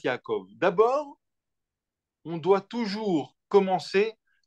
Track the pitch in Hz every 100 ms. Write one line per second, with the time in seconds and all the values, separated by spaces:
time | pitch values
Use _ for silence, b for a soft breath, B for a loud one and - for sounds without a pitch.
0 | 143 120 - 107 95 113 175 185 233 277
1 | 285 - _ _ _ _ _ _ _ _
2 | _ _ 151 170 170 196 196 240 214 202
3 | 214 160 127 _ _ 202 190 185 - 196
4 | 220 - _ _